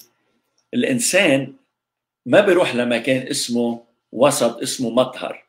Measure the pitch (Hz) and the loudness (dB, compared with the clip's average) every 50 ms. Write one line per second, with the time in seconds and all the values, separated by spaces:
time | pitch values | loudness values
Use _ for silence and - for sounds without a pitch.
0 | - _ _ _ _ _ _ _ _ _ _ _ _ _ - 120 123 - 131 117 | -20 _ _ _ _ _ _ _ _ _ _ _ _ _ -4 -2 0 0 0 -2
1 | 120 - - 185 202 156 135 135 139 139 - - _ _ _ _ _ _ _ _ | 0 0 2 2 4 4 2 2 0 -6 -12 -20 _ _ _ _ _ _ _ _
2 | _ _ _ _ _ 120 135 190 202 202 175 180 160 - 127 120 120 120 120 117 | _ _ _ _ _ 2 4 4 4 4 4 2 2 0 0 -2 -2 0 -2 -2
3 | - 135 131 127 131 - 139 - - - 120 120 120 120 117 117 - _ _ _ | 0 0 -2 -2 -2 -4 -6 -6 -4 -4 -2 -2 0 -2 -4 -6 -10 _ _ _
4 | _ _ - 113 135 143 135 - 120 113 - - - 127 - - 127 113 113 127 | _ _ 0 2 2 2 4 2 0 0 0 -4 -6 -8 -6 -4 -4 -2 0 0
5 | 127 117 - - - - - - _ | 0 0 -4 -8 -10 -10 -10 -14 _